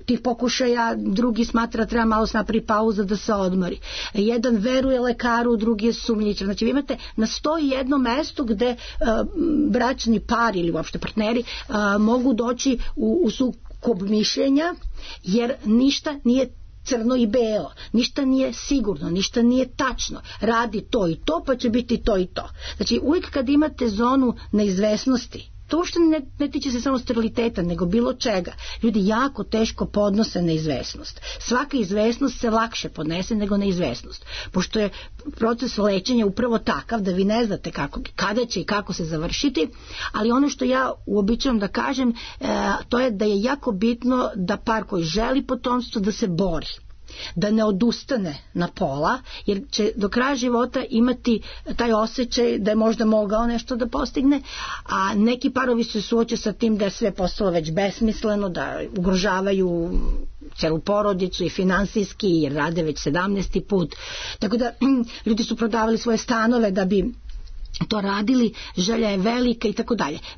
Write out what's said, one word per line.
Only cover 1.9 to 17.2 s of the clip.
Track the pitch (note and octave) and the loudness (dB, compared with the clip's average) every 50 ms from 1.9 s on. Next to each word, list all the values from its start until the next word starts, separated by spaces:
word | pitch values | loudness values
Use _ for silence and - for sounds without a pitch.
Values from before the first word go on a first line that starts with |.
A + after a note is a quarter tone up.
| A3 A#3+ A3+ | 2 2 2
malo | A3+ A3 G#3+ A3 | 4 4 2 2
se | G#3+ - A3+ | 2 0 0
napravi | G#3 - A3 A3+ A3+ | 0 2 0 0 2
pauza | - A3 G#3 A3 A3+ G#3 G3 G#3 | 2 2 2 2 2 2 2 0
da | F#3 G#3+ | 0 -2
se | G3+ - - G#3+ | -2 0 0 0
odmori. | G3+ F#3+ F#3 F#3 F#3+ F3+ F3 - - - - - - - - - | 2 2 2 2 0 0 -2 -4 -8 -10 -10 -10 -8 -8 -4 -2
Jedan | G3+ G3+ A3 A#3 A#3+ A3 B3+ A#3 | 0 2 2 2 2 2 2 2
veruje | G3+ F#3+ B3+ B3+ C4 C4 C4+ C4 B3 | 2 2 2 2 2 2 2 2 2
lekaru, | B3 B3 A#3+ A#3+ - B3 A#3 A#3 A#3+ B3 A#3 | 2 0 0 0 0 0 2 2 2 2 2
drugi | G#3 A3 A#3 A#3 G3+ G#3 | 2 2 2 2 2 2
je | A#3 | 0
sumnjičan. | A3 - - - A3+ G#3 G#3+ G#3 G3+ - F#3+ | 0 0 0 0 0 2 2 0 0 -2 -2
Znači, | G3 G3+ - A3 | -2 -2 0 0
vi | A#3 | 0
imate | B3+ C#4+ C#4 - C4 - - - - | 2 0 0 -2 -4 -6 -8 -8 -4
na | - A3 | -2 -2
sto | A3+ - - - D4+ D#4 E4 | -2 -2 -2 -2 0 0 0
i | D4+ C4+ | 0 0
jedno | C4 B3+ C4 B3+ D4 C#4 | 0 0 0 0 2 2
mesto | B3 A#3 A#3 C#4 D#4+ - - - C#4+ | 2 2 0 0 -2 -4 -4 -4 -2
gde, | G#3+ G3+ F#3+ A#3+ | -2 0 0 0
e, | B3 A#3+ B3 - - - - - A3+ A3 A#3 G#3 - G#4+ F4 - E4 D4+ - - G#3 | 0 0 -4 -8 -8 -4 -2 0 2 2 0 0 -2 -2 0 0 2 2 2 2 2
bračni | G3+ A#3+ A#3 B3 C4+ - - A3+ A3+ G3+ | 2 2 2 0 0 0 0 2 2 2
par | - - - A3+ A#3 A3+ G3 | 2 0 0 2 2 2 2
ili | F3+ E3+ E3+ | 0 0 0
uopšte | D#3 D#3+ D#3+ - - F3 | -2 -2 -4 -6 -6 -8
partneri, | - - - G#3+ G#3+ G#3+ A#3 B3 | -6 -4 -2 -2 0 0 0 0
e, | A#3+ - - - - - - G#3 G#3 G3+ G3+ G#3 | -2 -4 -8 -12 -8 -4 -2 0 2 2 2 4
mogu | G#3+ A3 A#3+ B3+ A#3+ C4+ A#3 | 4 4 4 4 4 2 2
doći | G#3 A#3 A#3 B3 A#3+ - C#4 B3 - - - - | 2 0 0 -2 0 0 0 0 0 0 -2 -2
u, | D4+ A3 A3 A3 F4 F4 | 0 0 2 4 4 2
u | G#3+ | 2
sukob | - - C4 A#3+ - - - - - - - A#3+ A3+ F3 | 2 2 0 0 -2 -4 -10 -16 -12 -4 0 0 0 0
mišljenja, | G3+ G3 G#3+ G#3+ G#3+ - - C4+ C4+ C#4 C4+ C#4+ D#4+ F4 F4 - - - - - - - - - | 0 0 2 2 2 2 0 2 2 4 4 4 2 0 -2 -4 -6 -8 -8 -8 -10 -12 -14 -10
jer | - F3+ F#3+ A#3 A#3 A#3+ C#4 - - | -4 0 2 2 2 0 -2 -2 0
ništa | G#3 G#3+ A#3+ C4 C#4 C#4+ - - D#4 C#4+ C#4+ - | 2 4 6 6 4 2 0 -2 -6 -4 0 2
nije | A#3 B3 C4 B3+ B3 - - - - - - - | 2 4 4 2 0 -4 -12 -18 -18 -18 -10 -6
crno | - C4 A#3 A3 A#3+ C4 | -4 -2 0 2 2 2
i | B3+ | 2